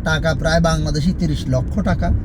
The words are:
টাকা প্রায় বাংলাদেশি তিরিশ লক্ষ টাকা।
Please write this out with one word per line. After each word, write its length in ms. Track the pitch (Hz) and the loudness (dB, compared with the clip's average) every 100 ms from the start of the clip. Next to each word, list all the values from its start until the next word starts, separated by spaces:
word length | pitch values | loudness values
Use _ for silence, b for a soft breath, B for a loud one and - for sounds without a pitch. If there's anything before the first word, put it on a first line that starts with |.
টাকা 300 | 160 156 160 | 0 0 0
প্রায় 280 | 135 165 165 | 0 0 2
বাংলাদেশি 520 | 165 160 151 147 151 - | 2 2 0 0 0 0
তিরিশ 260 | 170 135 131 | 0 -2 0
লক্ষ 320 | 127 127 - | -2 0 -2
টাকা। 320 | 196 175 185 - | 0 0 0 0